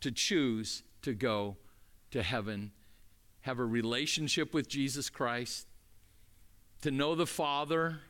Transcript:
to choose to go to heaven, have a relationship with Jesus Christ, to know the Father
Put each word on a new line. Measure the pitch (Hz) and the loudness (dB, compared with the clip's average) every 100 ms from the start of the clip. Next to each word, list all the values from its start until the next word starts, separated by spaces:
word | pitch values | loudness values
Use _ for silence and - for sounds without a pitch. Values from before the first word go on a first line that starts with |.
to | 143 | -4
choose | 117 - 180 131 110 104 - - - | 0 2 4 4 2 -2 -8 -12 -8
to | 139 | -4
go | 104 123 104 101 98 - - - - - | 0 0 0 -2 -6 -16 -20 -20 -20 -6
to | 123 | -2
heaven, | 92 123 104 101 104 - - - - - - - | 0 -2 -2 -6 -8 -12 -20 -20 -20 -20 -20 -12
have | 131 123 | -6 -2
a | 120 | 0
relationship | 117 113 123 151 - 151 160 151 156 | 2 2 0 0 0 0 0 2 0
with | 123 | 0
Jesus | 143 135 135 - | 0 0 -2 -6
Christ, | - 123 120 123 - - - - - - - - - - - - - | -2 -2 0 -4 -8 -10 -20 -20 -20 -20 -20 -20 -20 -20 -20 -20 -6
to | 151 | -2
know | 135 147 | 2 2
the | 165 175 | 2 0
Father | - 147 143 147 165 165 156 | 2 2 2 2 2 2 -2